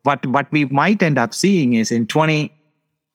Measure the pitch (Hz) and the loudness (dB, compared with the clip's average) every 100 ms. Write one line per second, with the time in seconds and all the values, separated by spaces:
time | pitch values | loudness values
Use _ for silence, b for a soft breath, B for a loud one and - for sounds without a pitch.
0 | 143 139 135 131 139 156 139 139 165 208 | -4 -2 -2 -2 -2 -2 0 0 0 2
1 | 170 131 117 - 185 190 123 117 110 117 | 0 0 -2 -2 0 2 2 2 0 -2
2 | 113 151 156 151 147 - _ _ _ _ | -2 0 0 0 -4 -10 _ _ _ _
3 | _ | _